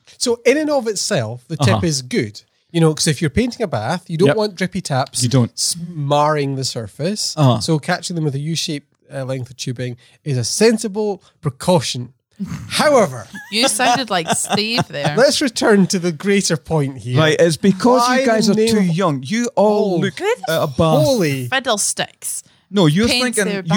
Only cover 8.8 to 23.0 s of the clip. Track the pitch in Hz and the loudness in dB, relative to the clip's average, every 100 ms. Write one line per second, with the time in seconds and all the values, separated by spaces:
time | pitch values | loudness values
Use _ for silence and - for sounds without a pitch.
8.8 | - _ _ 139 127 135 123 - 135 123 | -10 _ _ -10 -6 -6 -8 -10 -8 -6
9.8 | 123 120 _ _ 151 127 113 - 226 220 | -8 -10 _ _ -4 -2 -2 2 4 4
10.8 | 226 208 208 185 _ _ 147 - - 175 | -2 -4 -6 -6 _ _ -8 -4 2 2
11.8 | - 123 123 _ _ - 196 - - - | 2 -6 -10 _ _ -14 -10 -10 -6 0
12.8 | 302 269 170 123 - 190 - 214 262 - | 4 4 2 -2 -14 -16 -6 -2 0 0
13.8 | 247 240 233 185 165 233 - 185 220 240 | 0 0 0 -2 -2 -4 -2 -2 -2 -2
14.8 | - 143 151 147 285 - 285 - - 202 | -4 -4 -2 2 2 2 -2 0 4 4
15.8 | 180 185 175 151 196 196 180 165 - 165 | 4 0 -4 -4 0 0 0 -2 -2 -2
16.8 | 139 131 110 123 156 - 170 147 196 190 | -2 -4 -2 2 2 4 2 4 2 4
17.8 | 254 254 247 254 262 220 220 214 220 214 | 4 4 4 2 2 2 2 2 2 2
18.8 | 180 160 185 135 131 220 240 - 208 208 | 2 2 0 -2 -4 -4 -2 2 2 2
19.8 | 214 180 190 - 392 508 - - 151 135 | 0 0 -2 -2 -4 -2 -2 -2 -2 0
20.8 | 165 - 302 247 156 135 123 269 262 214 | 2 4 4 2 0 -2 -4 -4 -2 -2
21.8 | - - - _ - - - _ _ 202 | -2 -4 -8 _ -10 -10 -12 _ _ 2
22.8 | 160 165 | 4 4